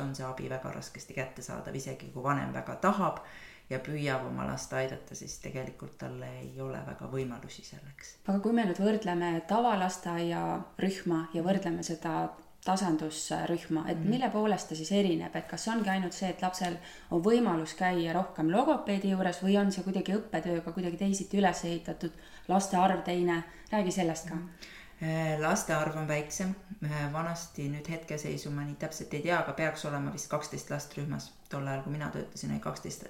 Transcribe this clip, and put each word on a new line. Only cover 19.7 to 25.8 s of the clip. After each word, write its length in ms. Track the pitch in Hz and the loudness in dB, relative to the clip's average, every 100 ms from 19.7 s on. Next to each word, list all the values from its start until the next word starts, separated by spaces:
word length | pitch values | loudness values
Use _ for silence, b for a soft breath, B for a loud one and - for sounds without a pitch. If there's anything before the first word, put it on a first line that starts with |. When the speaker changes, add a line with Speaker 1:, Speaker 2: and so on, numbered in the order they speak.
Speaker 2:
see 100 | 190 | 2
kuidagi 300 | 190 185 185 | 0 0 2
õppetööga 600 | 208 208 160 175 170 165 | 0 0 -2 0 0 0
kuidagi 240 | 185 175 170 | -2 -2 0
teisiti 420 | 196 196 175 202 | 2 2 2 6
üles 240 | 185 165 | 6 4
ehitatud, 480 | 170 170 - 160 170 - B B - | -2 -2 -4 -6 -6 -6 B B 2
laste 280 | 190 - 180 | 4 4 6
arv 260 | 190 180 | 6 4
teine? 380 | 180 175 175 170 165 B B | 2 2 4 2 -2 B B
Räägi 180 | 214 180 | 2 2
sellest 360 | 190 165 160 165 | 2 2 0 -4
ka. 60 | |
Speaker 1:
Mhm. 140 | 170 180 - B B B B | -6 -8 -12 B B B B
Äh, 380 | 160 160 156 151 | -2 2 2 2
laste 340 | 156 202 - | 2 2 2
arv 220 | 156 | 2